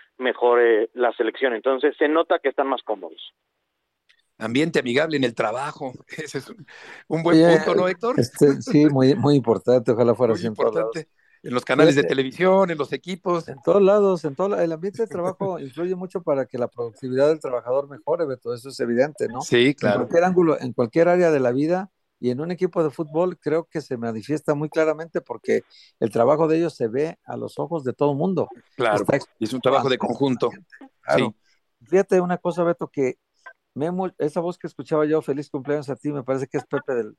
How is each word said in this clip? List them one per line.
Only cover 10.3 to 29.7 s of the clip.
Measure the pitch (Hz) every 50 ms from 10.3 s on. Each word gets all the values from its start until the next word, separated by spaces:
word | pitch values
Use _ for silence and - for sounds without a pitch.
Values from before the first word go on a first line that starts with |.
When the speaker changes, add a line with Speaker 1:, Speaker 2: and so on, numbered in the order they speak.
| 110
Speaker 2:
Muy | 107
Speaker 3:
así | 117
en | 113 107
todos | - 135 117 107
lados. | 104 110 113 117
Speaker 2:
importante. | - 156 - _ _ _ _ _ _ -
En | - 123
los | 123 -
canales | - 131 143 156 156 139
de | 143 90
Speaker 3:
Fíjate. | 85 -
Speaker 2:
televisión, | 135 131 131 123 - 180 185 190 196 196 175
en | 165
los | 147 135 - 147
equipos. | 131 - 175 190 175 _ 180 175 170 160 -
Speaker 3:
En | 135 139 -
todos | 160 - 202
lados, | 196 185 202 208 202 196 185 160 160
en | 151 135
todo | - 185 202
la-, | 202 196 175
el | 165 160
ambiente | 156 170 202 185 - 226
de | 202
Speaker 2:
<laughs> |
Speaker 3:
trabajo | 208 180 175 185 180 - 196 190 180 151
influye | 143 131 - 160 170 185 185
mucho | 180 185 185 - 190 170
para | 160 147 135 127
que | - - 120
la | 120 107
productividad | - - 120 117 110 _ - 127 127 135 139 151
del | 160 151
trabajador | - 135 123 120 113 120 127 139 143 139
mejore, | 139 110 - 143 165 175 165
Beto, | 139 127 123 _ 117 123
eso | 117 123 135
es | 131 -
evidente, | 123 120 117 120 135 156 147 - 127
¿no? | 113 117 127
Speaker 2:
Sí, | 151 - 131 120 123 139 143
claro. | - - 107 101
Speaker 3:
En | - -
cualquier | - - 170 175
ángulo, | 185 180 180 175 160 139 -
en | - 127 117
cualquier | - 123 113 - 165 170 175
área | 175 180 175 165
de | 156 139
la | 127 120 120
vida | 135 147 160 180 185 202 - _ _ _ _ _ _
y | - 123
en | 123 135 156
un | 175
equipo | 180 156 185 180 - 175 160
de | 147
fútbol | - - 165 147 147 160 180 185 180 -
creo | _ 147 151 165 165 -
que | - 156
se | 131 - 131
manifiesta | 117 117 117 110 110 101 127 151 151 - - 147
muy | 143 156 151
claramente | - 165 160 156 151 151 165 165 - 175 -
porque | - 117 110 - 131 113 - - _ - - - _ _ _
el | 131 110
trabajo | - 113 117 127 151 151 165
de | 156 160 165
ellos | 170 160 -
se | - 123 110
ve | 110 135 151 165 - - _
a | - 123 117
los | 117 110 - -
ojos | 147 147 170 160 131
de | 127 113
todo | - 143 147 143
mundo. | 135 160 190 185 156 110 - - - _ _ _
Speaker 2:
Claro, | - 123 113 104 104 101
Speaker 3:
Está | - 139 143 - - _ _
Speaker 2:
y | 113
es | 107 127
un | 127 -
trabajo | 127